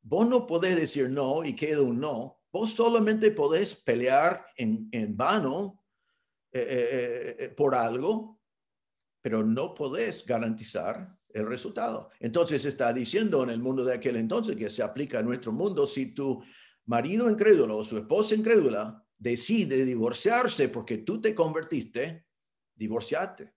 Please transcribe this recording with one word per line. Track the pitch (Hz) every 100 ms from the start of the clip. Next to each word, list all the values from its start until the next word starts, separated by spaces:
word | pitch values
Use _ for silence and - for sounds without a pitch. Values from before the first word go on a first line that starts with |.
Vos | 113 160 233
no | 247 240
podés | 170 185 175
decir | 151 147 127
no | 139 135 151
y | 156 120
queda | 151 151
un | 131 120
no. | 151 120 139 _ _
Vos | 180 220
solamente | - 226 233 214 214 214
podés | 208 143 160 202
pelear | - - 117 123 135 165 - - -
en, | 113 110 110
en | 120 107 101
vano, | 139 208 139 151 202 - _ _ _ _ _ _ _
eh, | 127
eh, | 120 127 120
eh, | 131 123 120 123 -
eh, | 135
por | - 143
algo, | 127 113 123 160 220 - - _ _ _ _ _ _ _ _
pero | 123 110
no | 107 117 143
podés | - 143 160 226 -
garantizar | - 117 117 110 - 95 87 - - _ _
el | 110 107
resultado. | 123 208 - 226 107 - _
Entonces | 117 165 170 143
está | 143 135 120
diciendo | 123 117 190 214 156
en | 123
el | 117
mundo | 127 131
de | 127
aquel | 123 131
entonces, | 120 113 233 220
que | 110 107
se | -
aplica | 107 131 143 120
a |
nuestro | 113 123 117
mundo, | 117 196 175 139
si | 139 127
tu | 139 139 123 - - - _
marido | - 117 151 214 240
incrédulo | 214 208 180 117 107
o |
su | 110 110
esposa | 107 180 214 214
incrédula | 220 226 139 104 110 - _ _
decide | 117 120 - 226 165 131
divorciarse | 131 123 117 120 214 240 247 - 127
porque | 120 - 110
tú | - 110
te | -
convertiste, | - 160 156 160 147 110 120 147 165 _ _ _ _ _
divorciate. | _ 110 113 - 170 185 - -